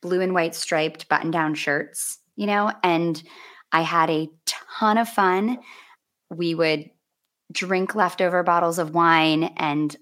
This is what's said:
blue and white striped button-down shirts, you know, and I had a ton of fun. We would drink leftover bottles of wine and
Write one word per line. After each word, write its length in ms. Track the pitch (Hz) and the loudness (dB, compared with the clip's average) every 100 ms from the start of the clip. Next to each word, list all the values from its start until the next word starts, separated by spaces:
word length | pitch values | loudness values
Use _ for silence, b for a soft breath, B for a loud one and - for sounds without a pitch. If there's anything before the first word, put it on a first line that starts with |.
blue 200 | 175 180 | -4 0
and 100 | 185 | 0
white 220 | 180 165 | 0 0
striped 540 | 165 - 165 160 160 - | -4 -4 -2 -2 -4 -2
button-down 440 | 151 160 165 156 | -2 0 -2 -2
shirts, 640 | 151 - 143 - - - - _ - | -2 -2 -4 -4 -10 -10 -10 _ -6
you 100 | 208 | -2
know, 260 | 202 208 - | 0 0 0
and 400 | 180 165 170 156 - B B B B | 0 0 0 -4 -8 B B B B
I 120 | 160 | -2
had 260 | 165 170 160 | 0 2 2
a 220 | 156 156 - - | 0 -4 -8 -10
ton 500 | - - - 220 220 | -10 -10 -2 0 2
of 120 | 233 | 0
fun. 500 | - 190 185 220 254 B B B B _ _ - | 0 2 2 0 -4 B B B B _ _ -14
We 240 | 170 170 | -6 -2
would 360 | 165 165 156 156 _ _ _ _ _ - | 0 2 0 -4 _ _ _ _ _ -12
drink 420 | 165 185 190 185 | -8 -2 -2 -2
leftover 480 | 214 180 - 185 180 | 0 0 2 0 2
bottles 360 | 175 170 170 165 | 2 2 2 0
of 160 | 160 | -2
wine 500 | 165 170 165 160 156 160 - | 2 4 6 4 2 0 -2
and 360 | 160 147 151 - | -2 0 -2 -4